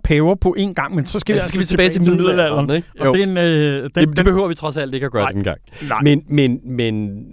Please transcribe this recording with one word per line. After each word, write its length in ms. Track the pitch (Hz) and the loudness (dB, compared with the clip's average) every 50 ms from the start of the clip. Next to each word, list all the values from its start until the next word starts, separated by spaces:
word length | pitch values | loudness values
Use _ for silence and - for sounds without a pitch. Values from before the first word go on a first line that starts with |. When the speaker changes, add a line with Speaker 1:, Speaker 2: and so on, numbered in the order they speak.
| - | 2
Speaker 1:
paver 300 | - 160 147 156 170 202 | 2 2 4 4 2 2
på 200 | 190 - 180 - 196 | 2 2 0 0 0
én 140 | 196 202 175 | -2 -2 -2
gang, 220 | 170 143 - 190 | -4 -4 -2 -2
men 120 | 165 131 | -2 -2
så 120 | - - 214 | -2 -4 -6
skal 120 | - - 214 | -2 0 0
Speaker 2:
Ja, 40 | |
Speaker 1:
vi 40 | 208 | 0
Speaker 2:
så 40 | 180 | 0
Speaker 1:
altså 60 | 170 175 | -2 -2
Speaker 2:
skal 80 | 185 | -2
vi 60 | 185 | -2
tilbage 220 | - 180 - 180 185 | 0 2 2 2 2
Speaker 1:
tilbage 140 | 165 180 175 | 2 2 2
Speaker 2:
til 80 | 175 180 | 4 4
Speaker 1:
til 100 | 170 175 | 2 2
middelalderen. 440 | 185 180 180 165 151 147 147 139 | 2 2 2 0 0 0 -2 -2
Speaker 2:
middelalderen, 100 | 127 147 | 0 -2
ikke? 240 | 170 170 - - - | -2 -4 -6 -8 -2
Speaker 1:
Og 60 | 151 | 0
Speaker 2:
Jo. 200 | 135 131 190 196 | 0 2 2 0
Speaker 1:
den, 100 | 190 185 180 | 0 0 0
øh, 440 | 175 170 160 151 151 147 139 139 120 | 0 2 2 2 0 0 -2 -4 -6
den, 0 | |
Speaker 2:
Det, 100 | 143 - 175 170 156 | -4 0 0 0 2
det 80 | 147 | 2
Speaker 1:
den 80 | 151 180 | 2 2
Speaker 2:
behøver 240 | 196 185 190 196 175 | 2 2 2 0 -2
vi 60 | 170 | -4
trods 220 | - 156 156 135 | -6 -6 -6 -6
alt 180 | 156 143 131 131 | -6 -6 -6 -6
ikke 120 | 131 139 | -6 -6
at 60 | 135 - | -4 -2
gøre 100 | 113 101 | -2 -2
Speaker 1:
Nej. 100 | 131 - | -2 -2
Speaker 2:
den 120 | 101 98 | -4 -4
gang. 160 | 95 82 - - - - - 151 139 | -4 -4 -6 -10 -20 -18 -12 -8 -4
Speaker 1:
Nej. 140 | 120 107 135 | -2 2 4
Speaker 2:
Men, 200 | 147 147 143 143 - | 4 4 4 2 0
men, 320 | 147 147 139 127 120 - - | 0 2 2 2 0 -2 -6
men, 600 | 123 127 120 117 113 110 107 107 101 98 104 - - | -8 -4 -4 -2 -2 -2 -2 -4 -6 -8 -10 -14 -14